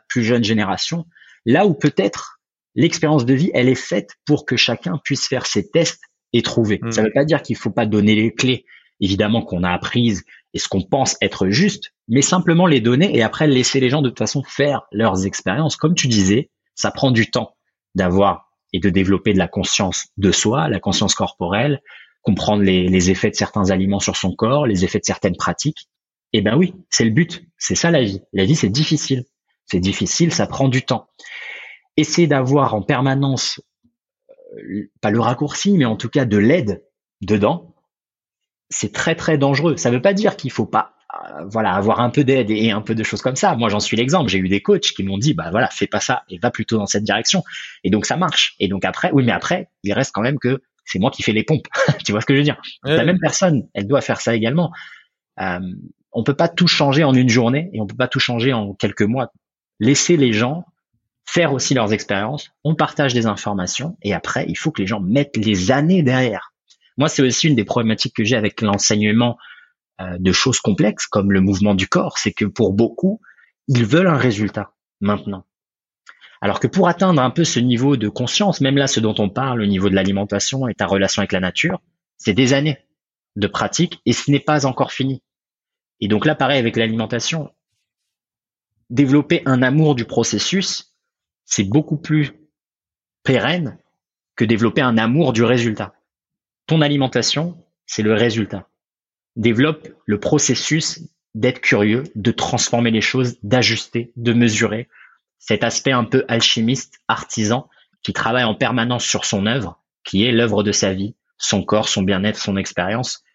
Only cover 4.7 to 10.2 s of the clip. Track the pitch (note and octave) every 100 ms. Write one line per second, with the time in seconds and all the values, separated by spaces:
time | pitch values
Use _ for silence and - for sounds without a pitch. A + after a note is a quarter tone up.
4.7 | A2+ F3 E3+ - C3+ - C3 - G3+ -
5.7 | E3 E3+ - - _ _ A#2+ - - G#2+
6.7 | G2+ A#2 A2+ A2 C3+ D3+ D3 - A2+ A#2+
7.7 | F#2+ A2 G#2 G#2 G#2+ A2 - B2+ B2 -
8.7 | - _ - G2 G2 G#2 A2+ A2+ F2 F2+
9.7 | F#2 - B2 A#2+ F#2+